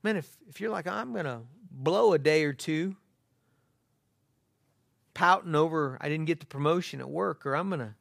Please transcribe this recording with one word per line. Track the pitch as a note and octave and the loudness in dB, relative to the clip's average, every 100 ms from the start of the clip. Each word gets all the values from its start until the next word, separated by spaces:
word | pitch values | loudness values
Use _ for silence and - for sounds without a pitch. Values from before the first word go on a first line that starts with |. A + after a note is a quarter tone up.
Man, | G#3 G#3 | -2 -4
if, | D3 - G#3+ | -6 -20 -20
if | - | -8
you're | G#3+ | -6
like, | G3+ | -4
"I'm | E3+ G#3 B3 | -4 -6 -6
gonna | A3 D3+ A#2+ A#2 D3 F#3+ | -6 -6 -8 -12 -20 -20
blow | C3+ C#3 F#3+ A3+ | -4 0 4 6
a | D#3+ | 6
day | D3 D#3 | 4 4
or | D3 | 2
two | C3 - D#3 F#3 F#3+ _ _ _ _ _ _ _ _ _ _ _ _ _ _ _ _ _ _ _ _ _ | -2 -4 -2 -4 -8 _ _ _ _ _ _ _ _ _ _ _ _ _ _ _ _ _ _ _ _ _
pouting | - F3+ F#3+ F3 | 2 4 4 4
over | D3+ D#3+ D#3+ C#3+ C3 | 2 2 2 -2 -4
I | D3 | -4
didn't | D#3 | -2
get | D#3+ D#3+ | -2 -4
the | |
promotion | - C#3 D3 F3 F3 C#3 | -6 -2 2 2 -2 -10
at | B2+ | -8
work," | D3+ G3 D#3 | -2 -2 -4
or, | C#3+ | -4
"I'm | C#3+ F#3+ | -2 -2
gonna | E3+ A2+ G#2 | -4 -6 -12